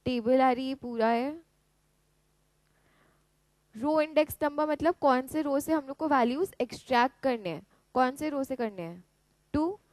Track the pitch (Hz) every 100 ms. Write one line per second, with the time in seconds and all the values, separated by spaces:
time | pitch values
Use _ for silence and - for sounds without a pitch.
0 | - 247 226 262 262 247 262 269 240 233
1 | 220 233 262 320 - _ _ _ _ _
2 | _ _ _ _ _ _ _ _ _ _
3 | _ _ _ _ _ _ _ 214 269 311
4 | 302 302 302 - 294 285 302 302 311 359
5 | 294 254 262 311 294 277 294 311 269 277
6 | 320 277 240 262 381 - 247 - - 247
7 | 254 - 269 233 190 160 - _ _ 254
8 | 254 277 302 285 269 254 226 196 165 175
9 | - _ _ _ _ 294 320 415 _